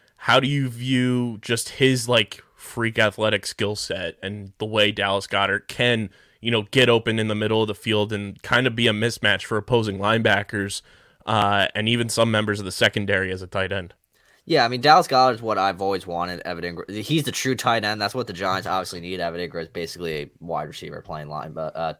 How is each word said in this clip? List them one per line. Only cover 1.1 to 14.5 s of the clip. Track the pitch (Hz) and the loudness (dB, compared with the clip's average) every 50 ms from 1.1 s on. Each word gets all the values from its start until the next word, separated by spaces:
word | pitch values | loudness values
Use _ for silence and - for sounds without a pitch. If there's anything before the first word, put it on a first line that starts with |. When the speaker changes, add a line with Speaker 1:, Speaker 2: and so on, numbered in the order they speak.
| 123 123 123 120 113 107 | 2 0 0 -2 -4 -8
Speaker 1:
just | - - 120 110 - - | -4 -2 -2 -2 -2 -6
his, | - - 131 131 131 123 110 120 | 0 2 4 4 4 2 2 2
like, | 123 113 107 - - - - _ _ | 2 2 2 0 -4 -12 -20 _ _
freak | _ - - - 117 117 113 113 113 | _ -20 -12 -6 -4 -4 -2 2 2
athletic | 110 104 - - 110 107 107 101 - | 2 2 2 2 0 0 0 0 -2
skill | - - - 107 101 107 | -6 -6 -4 -4 -2 -2
set | - - - - 92 90 82 - - - | -4 -6 -6 -6 -6 -6 -8 -8 -8 -10
and | 98 104 104 98 98 - _ | -10 -8 -8 -12 -14 -10 _
the | 107 | -8
way | 107 110 110 104 104 104 | -2 2 2 2 2 2
Dallas | 101 101 98 98 98 - | 0 0 0 0 0 -2
Goedert | - - 98 101 98 98 101 - - | -2 0 0 2 2 2 0 -2 -6
can, | - - 123 123 120 113 107 92 - _ _ _ _ _ | -2 0 2 2 2 0 -2 -6 -8 _ _ _ _ _
you | - 117 | -4 -2
know, | 120 110 101 | -2 -2 -2
get | - - 135 123 120 | 2 4 4 6 6
open | 117 113 113 120 113 110 | 6 4 4 2 0 0
in | 110 110 | 0 0
the | 104 | 0
middle | 104 107 107 110 110 110 | -2 0 0 2 2 2
of | 107 | 0
the | 101 | -2
field | - - 113 107 104 104 107 110 | -6 -2 0 2 2 2 0 -2
and | 101 101 101 98 - - | -6 -8 -8 -10 -12 -4
kind | - 120 120 127 | 0 2 2 2
of | 127 113 | 2 2
be | 117 117 | 2 2
a | 117 107 | 2 2
mismatch | 104 110 120 - - - 104 98 90 - | 2 0 -2 -2 0 2 2 2 2 0
for | - 117 | -2 -4
opposing | 107 98 - 123 117 110 107 98 95 | -4 0 2 2 2 2 0 -2 -2
linebackers, | 101 104 113 117 110 110 101 101 104 - - 104 98 98 - - - _ - - _ _ _ _ _ | 0 2 2 4 4 4 4 2 0 -2 -4 -4 -4 -4 -6 -10 -12 _ -20 -20 _ _ _ _ _
uh, | - 110 107 104 101 101 101 95 - - | -2 0 2 2 4 4 2 2 0 0
and | 104 107 113 | -2 0 0
even | 120 117 117 113 | 2 2 0 0
some | - 117 113 117 | 2 2 2 4
members | 110 107 107 107 104 104 | 4 2 0 0 -2 -2
of | 101 | -4
the | 92 - | -6 -2
secondary | - 117 107 - 117 104 98 101 95 95 92 | 2 2 2 2 0 -2 0 0 0 0 -2
as | 95 92 | -4 -6
a | 92 | -8
tight | 90 - 101 95 92 98 | -6 -4 -4 -2 -2 -4
end? | 95 90 87 - _ _ _ _ _ _ _ _ _ _ | -6 -8 -10 -16 _ _ _ _ _ _ _ _ _ _
Speaker 2:
Yeah, | - | 0